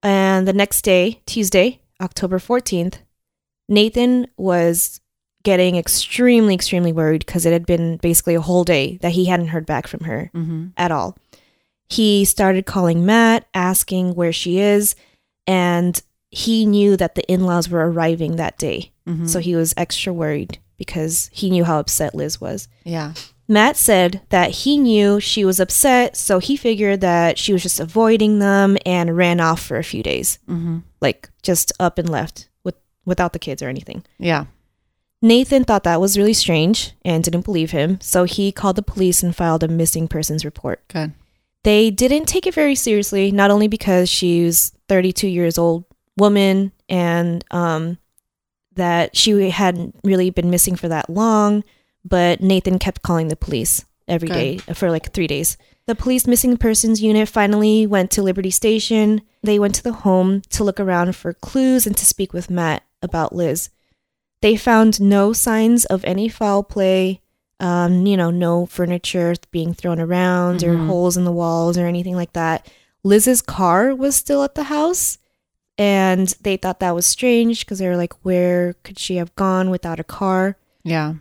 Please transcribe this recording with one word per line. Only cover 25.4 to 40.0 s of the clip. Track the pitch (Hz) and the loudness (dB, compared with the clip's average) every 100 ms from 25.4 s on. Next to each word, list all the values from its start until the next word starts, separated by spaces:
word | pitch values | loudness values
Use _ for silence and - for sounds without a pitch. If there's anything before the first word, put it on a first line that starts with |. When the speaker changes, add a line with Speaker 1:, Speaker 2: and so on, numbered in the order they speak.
| 190 | 0
Speaker 1:
was | 185 | 0
upset, | 185 - 277 247 247 - | 0 2 2 4 2 -4
so | - - | 0 0
he | 185 277 | 0 -2
figured | 240 220 208 196 | -2 0 0 0
that | 180 175 170 - | 2 2 2 0
she | - | 0
was | 190 | -2
just | 175 - | -2 -6
avoiding | 165 214 226 226 214 208 | -2 2 4 4 4 2
them | 202 196 196 196 | 4 4 4 2
and | - 180 170 170 | 0 0 0 2
ran | 180 175 | 2 2
off | 165 165 | 0 0
for | - 113 | -4 -6
a | |
few | - - | -6 -6
days. | 110 65 - - - | -4 -4 -4 -8 -8
Speaker 2:
Mm-hmm. | 175 170 165 - _ | -6 -4 -6 -10 _
Speaker 1:
Like, | 139 - - _ | -4 -4 -12 _
just | - 170 - - | -2 -2 -2 -2
up | 180 - | -2 -2
and | 170 | -4
left | 147 156 - - _ | -4 -6 -12 -20 _
with, | - - _ _ - | -12 -12 _ _ -6
without | 180 180 | -2 -2
the | 170 | -4
kids | - 135 | -10 -10
or | 135 | -8
anything. | 131 - - - _ | -10 -12 -16 -18 _
Speaker 2:
Yeah. | 175 156 143 _ _ _ _ _ _ _ | -2 -2 -4 _ _ _ _ _ _ _
Speaker 1:
Nathan | 226 233 262 269 | 4 4 4 2
thought | 247 202 | 2 0
that | 175 165 | 2 0
was | 190 202 | 0 2
really | 202 | 2
strange | 220 - 165 165 220 - - | 2 0 2 2 0 -4 -8
and | - 165 | -2 0
didn't | 165 170 180 | 0 -2 -2
believe | 185 160 | -2 -2
him, | 156 156 190 | -2 -2 -2
so | - 185 | -2 0
he | 180 - 196 | 0 0 -4
called | - 202 190 | -2 -2 -2
the | |
police | 202 - 190 175 | -4 -2 0 0
and | 175 | -2
filed | 170 170 160 | -2 -2 0
a | 160 | 0
missing | 165 165 165 | 0 0 -2